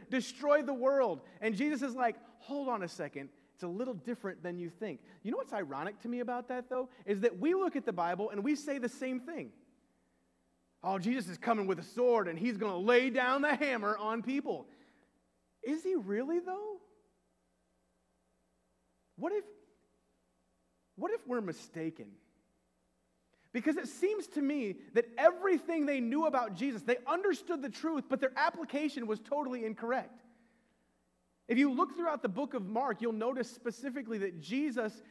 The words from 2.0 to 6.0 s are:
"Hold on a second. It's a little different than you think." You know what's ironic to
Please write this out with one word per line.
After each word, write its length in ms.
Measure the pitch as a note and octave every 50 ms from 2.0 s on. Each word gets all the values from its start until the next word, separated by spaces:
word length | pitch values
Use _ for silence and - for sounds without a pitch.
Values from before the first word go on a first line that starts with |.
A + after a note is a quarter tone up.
| B3 A#3 G#3 - - - - -
"Hold 280 | - - C#4 C#4+ C#4 C4
on 140 | A#3+ G#3+
a 60 | F#3 E3+
second. 420 | - - E3 C#3 - C#3+ C#3 C#3 - _ _ _ _
It's 100 | - F3+
a 40 | F3
little 260 | E3+ G3 B3+ B3+ A#3+
different 480 | F3 C#3 A#3 B3 - - F#3+ F3 -
than 160 | D#3+ F3 F3 F3
you 140 | F3 E3+
think." 300 | E3 - A3 G#3 D3 A#2 - - - -
You 80 | - G3
know 80 | C4+ B4
what's 160 | C5 - B3+
ironic 460 | G#3 F#3+ C#3 C3+ C3+ D#3 G3 G#3
to 80 | -